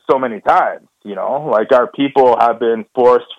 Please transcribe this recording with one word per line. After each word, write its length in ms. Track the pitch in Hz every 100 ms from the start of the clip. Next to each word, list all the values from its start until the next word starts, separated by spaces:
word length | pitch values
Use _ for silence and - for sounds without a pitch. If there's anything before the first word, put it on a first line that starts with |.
| -
so 100 | 139
many 200 | 131 104
times, 480 | 135 175 127 76 _ _
you 120 | 104 98
know, 340 | 95 135 151
like, 200 | 110 110
our 160 | 127 120
people 500 | - 139 135 127 117
have 200 | 117 113
been 260 | 117 113 104
forced 400 | - 123 123 -